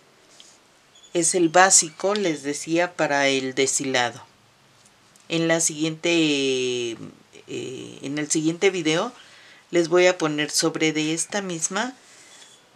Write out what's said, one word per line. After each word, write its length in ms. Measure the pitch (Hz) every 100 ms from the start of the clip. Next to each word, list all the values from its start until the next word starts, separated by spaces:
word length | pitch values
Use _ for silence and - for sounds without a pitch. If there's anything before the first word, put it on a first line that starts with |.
| _ _ _ - - - _ _ _ _ -
Es 220 | 175 165 185
el 140 | 165
básico, 680 | 175 190 - 165 - 190 214
les 280 | 190 143
decía, 500 | 139 143 156 165 175
para 340 | - 151 143 139
el 280 | 135 131 131
deshilado. 680 | 135 - 135 131 120 113 - _ _ _ _ _ - _ _ _ -
En 180 | 165 165
la 120 | 165
siguiente, 500 | 160 151 160 160 170
eh, 1900 | 170 156 143 135 131 127 123 120 110 104 110 _ - - 127 123 127 120 117
en 160 | 139 147
el 120 | 147
siguiente 400 | 165 156 170 196
video 420 | 185 156 160 233 - - - - - -
les 180 | 175 165
voy 180 | 175 180
a 100 | 180
poner 320 | 160 147 147
sobre 440 | - 165 160 156
de 200 | 156 156
esta 280 | 165 - 208
misma 520 | 190 165 - 190 247 277 - - - - - - _